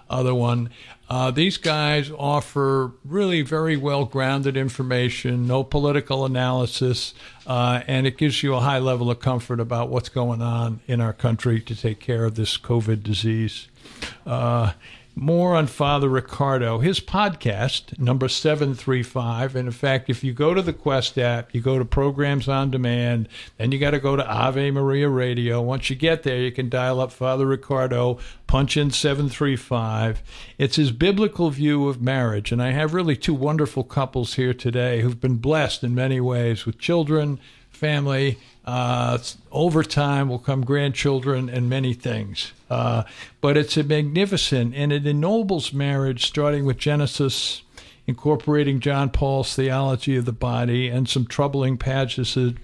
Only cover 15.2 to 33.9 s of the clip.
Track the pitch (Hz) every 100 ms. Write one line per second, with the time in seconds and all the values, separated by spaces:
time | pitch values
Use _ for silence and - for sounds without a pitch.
15.2 | 139 170 180 170 151 - 143 143 139 131
16.2 | 123 - 139 131 117 113 147 196 - 190
17.2 | 208 165 120 101 123 - - - 123 131
18.2 | 127 - 156 151 143 123 - 131 117 131
19.2 | 117 117 135 131 127 117 139 135 127 120
20.2 | 135 120 151 180 175 156 - 135 123 -
21.2 | 120 120 113 123 120 131 120 - 139 139
22.2 | 143 139 131 135 135 131 123 120 120 120
23.2 | 107 - - - 113 135 143 147 139 139
24.2 | 135 110 127 131 139 139 139 139 143 131
25.2 | 123 120 120 117 120 131 - 131 160 165
26.2 | 147 127 127 120 127 127 127 127 127 -
27.2 | 127 131 135 135 - 135 131 123 123 123
28.2 | - - - 135 135 151 147 127 151 139
29.2 | 143 - 143 131 - 120 113 110 113 110
30.2 | - - - - 135 - 143 117 175 196
31.2 | 214 - 170 135 151 147 143 127 120 131
32.2 | 120 107 104 120 123 135 156 175 170 135
33.2 | - 147 143 156 147 - 120